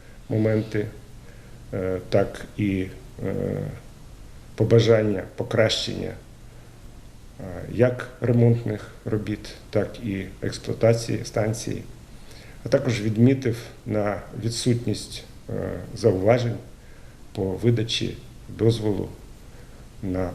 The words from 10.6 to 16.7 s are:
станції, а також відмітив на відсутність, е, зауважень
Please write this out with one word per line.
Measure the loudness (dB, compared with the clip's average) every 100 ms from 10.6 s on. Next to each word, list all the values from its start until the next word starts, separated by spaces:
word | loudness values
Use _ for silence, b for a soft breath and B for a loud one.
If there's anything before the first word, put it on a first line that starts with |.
| -6 2 4 4 2 -4
станції, | -4 -2 0 -2 -4 -6 -8 -16 -18 B B B B B
а | 0
також | 2 2 0
відмітив | 0 6 6 6 2 -4 -6 -12 -4
на | -2 0 -2 -6 -6
відсутність, | -6 -2 0 0 0 -4 -4 -12 -14 -16 -8
е, | -6 -4 -6 -8
зауважень | 2 4 6 6 4 4 -4 -8